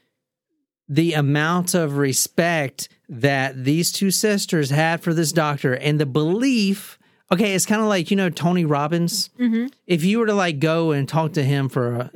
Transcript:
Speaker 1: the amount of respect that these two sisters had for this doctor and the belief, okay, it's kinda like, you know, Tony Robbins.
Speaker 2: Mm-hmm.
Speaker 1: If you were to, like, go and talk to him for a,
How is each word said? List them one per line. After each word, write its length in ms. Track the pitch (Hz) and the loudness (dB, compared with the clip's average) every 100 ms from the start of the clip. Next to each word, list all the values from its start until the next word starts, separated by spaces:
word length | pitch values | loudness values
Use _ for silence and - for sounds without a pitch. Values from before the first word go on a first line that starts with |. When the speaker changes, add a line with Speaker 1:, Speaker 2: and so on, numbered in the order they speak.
| _ _ _ _ _ _ _ _ - | _ _ _ _ _ _ _ _ -4
Speaker 1:
the 240 | 143 165 | 0 2
amount 600 | 151 139 147 156 180 180 | 2 2 2 2 0 0
of 240 | 180 156 143 | 0 0 0
respect 920 | 139 127 - - 170 165 139 - - _ - | 0 0 -2 0 0 0 -2 -8 -14 _ -16
that 560 | 120 139 139 135 135 | -2 0 2 -2 -2
these 280 | 127 160 170 | 0 0 0
two 200 | - 196 | -2 -2
sisters 580 | 185 214 202 - 165 139 | 0 0 0 0 0 2
had 320 | 143 160 165 | 2 2 0
for 120 | 175 | 0
this 180 | 165 156 | 0 2
doctor 420 | 160 151 143 139 127 | 2 0 0 -2 0
and 240 | 147 151 | 0 0
the 60 | 147 | 0
belief, 960 | 139 156 196 269 240 196 196 - - _ _ - | 0 0 0 0 2 0 -2 -6 -20 _ _ -2
okay, 220 | 180 214 190 | 0 2 0
it's 100 | - | 0
kinda 180 | 214 214 | 0 2
like, 260 | 196 156 | 0 0
you 60 | 196 | 0
know, 120 | 185 | 0
Tony 360 | 147 170 180 160 | 0 0 2 2
Robbins. 640 | 143 147 170 170 - - - | 0 0 0 0 -2 -6 -2
Speaker 2:
Mm-hmm. 280 | 247 226 254 - - | 0 0 -2 -8 -4
Speaker 1:
If 160 | 175 | 0
you 160 | 175 226 | 2 0
were 60 | 220 | 0
to, 80 | |
like, 260 | 208 175 147 | 0 0 0
go 320 | 156 165 165 | 0 2 0
and 160 | 147 135 | 0 0
talk 260 | 156 160 | -2 -2
to 100 | 156 | 0
him 260 | 135 139 131 | 0 0 0
for 260 | 139 120 120 | -2 -2 -4
a, 160 | 123 | -6